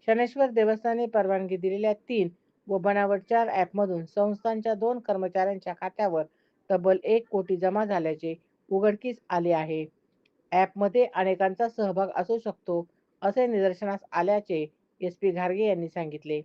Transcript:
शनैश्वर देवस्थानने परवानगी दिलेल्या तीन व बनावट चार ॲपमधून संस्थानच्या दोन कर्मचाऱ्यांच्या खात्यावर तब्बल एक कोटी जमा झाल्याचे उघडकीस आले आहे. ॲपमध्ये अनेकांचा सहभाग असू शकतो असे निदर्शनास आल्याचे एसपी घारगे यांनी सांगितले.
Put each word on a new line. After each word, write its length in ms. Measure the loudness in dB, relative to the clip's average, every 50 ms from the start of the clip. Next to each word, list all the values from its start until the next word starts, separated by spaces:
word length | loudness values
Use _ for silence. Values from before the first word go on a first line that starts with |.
| _ 2
शनैश्वर 420 | 2 2 2 -2 2 0 0 2
देवस्थानने 560 | 4 2 4 4 2 0 -2 -2 -2 0 -2
परवानगी 500 | 0 2 0 2 2 0 -2 -2 -4 -4
दिलेल्या 360 | -2 -2 -2 -2 0 0 0 0 -2 _ -4
तीन 200 | -2 0 0 -2 -4 _ _ _ _ _ _
व 120 | -4 -4 0
बनावट 420 | 0 2 2 2 2 2 0 -2 0 _
चार 180 | 2 2 2 2
ॲपमधून 540 | 0 0 -2 0 0 -2 0 0 -2 -6 -6
संस्थानच्या 680 | -4 _ 0 0 0 0 -2 -4 -4 -4 -2 -2 -2 -2
दोन 240 | 0 0 -2 -2 -2
कर्मचाऱ्यांच्या 760 | -2 -4 -2 -2 -2 -2 0 0 0 0 -2 -4 -8 -10 -10
खात्यावर 480 | _ -10 -10 _ -2 -2 0 0 0 -2 -4 _ _ _ _ _ _ _ _
तब्बल 280 | 0 2 4 4 2 4 2
एक 240 | 2 2 2 2 _
कोटी 260 | -4 -4 0 0 -2
जमा 280 | 0 0 0 0 0 -2
झाल्याचे 500 | 0 0 0 0 -2 -4 -4 -6 -8 -8 -8 _ _ _ _ _ _
उघडकीस 500 | 0 2 2 2 2 0 -6 -8 -8 -8 _ _
आले 220 | -2 0 2 2
आहे. 320 | 2 2 2 -2 -4 -6 -6 -8 _ _ _ _ _ _ _ _ _ _ _ _
ॲपमध्ये 520 | 2 2 2 2 _ -2 -2 2 4 2 2 2 2
अनेकांचा 540 | 0 0 0 2 2 0 0 0 0 -4 -4
सहभाग 400 | -2 -2 -2 -2 0 0 -2 0 -2
असू 220 | -4 -2 -2 -2 -4
शकतो 460 | -4 -8 -10 _ _ -4 -4 -4 -4 _ _ _ _ _ _ _
असे 240 | -4 -2 2 2 0
निदर्शनास 520 | 2 2 2 2 0 0 -2 -4 -6 -6 -6 -8 _
आल्याचे 540 | -2 0 2 2 2 0 0 -2 -4 -4 -4 -6 _ _ _ _ _ _
एसपी 300 | -8 -8 -6 _ -2 -2
घारगे 360 | 0 0 -2 -2 0 0 0
यांनी 220 | 0 0 -2 -4 -6
सांगितले. 520 | _ -8 -8 -6 -8 -12 -8 -6 -6 -6